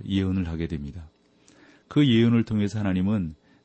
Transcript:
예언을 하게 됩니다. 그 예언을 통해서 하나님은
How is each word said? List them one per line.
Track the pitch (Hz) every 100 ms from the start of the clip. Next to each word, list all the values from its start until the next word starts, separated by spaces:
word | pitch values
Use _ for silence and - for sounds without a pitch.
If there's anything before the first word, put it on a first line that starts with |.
| 101
예언을 | 98 95 95 85
하게 | 82 80
됩니다. | 78 71 85 80 _ _ _ _ _ _ _ -
그 | 147 143
예언을 | 113 117 117
통해서 | 107 107 101 107
하나님은 | 101 92 95 107 82 78 _ _